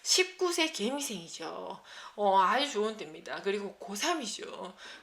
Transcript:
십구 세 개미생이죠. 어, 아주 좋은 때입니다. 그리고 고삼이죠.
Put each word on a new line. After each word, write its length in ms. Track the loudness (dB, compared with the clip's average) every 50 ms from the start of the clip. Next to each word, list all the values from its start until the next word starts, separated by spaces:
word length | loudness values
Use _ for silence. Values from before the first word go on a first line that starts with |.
| 0
십구 480 | 4 4 4 4 2 0 0 0 0
세 200 | 2 2 2 2
개미생이죠. 1120 | 0 0 -2 0 0 -2 -2 -4 -6 -8 -10 -10 -12 -10 -10 -10 -8 -8 -8 -10 -10 -12 -14 -18 -18 -16 -16 -12 -4 0
어, 240 | 4 6 8 8
아주 280 | 8 8 6 4 2 0
좋은 280 | 0 0 0 0 -2 -6
때입니다. 440 | -8 -12 -12 -12 -10 -10 -8 -4
그리고 320 | -2 -2 -2 -2 -2 -6 -8
고삼이죠. 1000 | -10 -10 -8 -6 -2 0 0 0 0 -2 -6 -6 -8 -8 -10 -10 -10 -10 -12 -12 -14 -16 -18 -18 -18